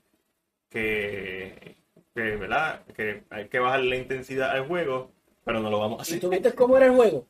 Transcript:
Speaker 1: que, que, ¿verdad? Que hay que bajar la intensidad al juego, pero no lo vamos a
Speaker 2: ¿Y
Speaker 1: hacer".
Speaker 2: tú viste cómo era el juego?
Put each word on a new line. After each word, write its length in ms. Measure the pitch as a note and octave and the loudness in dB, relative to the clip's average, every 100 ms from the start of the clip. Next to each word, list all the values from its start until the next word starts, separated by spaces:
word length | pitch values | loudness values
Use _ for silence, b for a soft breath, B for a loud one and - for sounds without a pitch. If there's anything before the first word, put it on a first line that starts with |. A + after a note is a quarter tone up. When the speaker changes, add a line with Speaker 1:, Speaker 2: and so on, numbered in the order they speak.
| _ _ _ _ _ _ _ | _ _ _ _ _ _ _
Speaker 1:
que, 1080 | A#2 A2 G#2+ G2+ G2+ F#2+ F#2 F#2+ - - - _ _ _ | -4 -2 -2 -4 -6 -8 -10 -12 -16 -20 -20 _ _ _
que, 220 | A#2 A2 G#2 | -6 -4 -4
¿verdad? 460 | G2 C3 D#3 - - - | -2 -2 -2 -6 -12 -8
Que 260 | G#2+ G2+ - | -6 -8 -12
hay 180 | G#2+ G2+ | -12 -4
que 100 | B2+ | 0
bajar 220 | B2+ C3+ | 2 2
la 160 | B2+ B2+ | 0 -2
intensidad 540 | B2+ C3 B2+ C3+ C3 | -4 -8 -6 -4 -2
al 160 | C3 C3+ | -2 -2
juego, 460 | F3 C#3+ C3 B2+ _ _ _ | -2 -2 -4 -6 _ _ _
pero 160 | - A2+ | -6 -2
no 100 | G#2+ | 0
lo 80 | G#2 | 0
vamos 200 | G#2+ A#2 | 0 -4
a 40 | |
Speaker 2:
¿Y 0 | |
Speaker 1:
hacer". 180 | - E3+ | -6 -4
Speaker 2:
tú 80 | F3+ | -2
viste 220 | F#3 A#3+ | 0 0
cómo 220 | A#3 B3 C4 | 2 4 6
era 100 | C4 | 8
el 60 | |
juego? 340 | B3+ A3 C#3+ | 8 6 4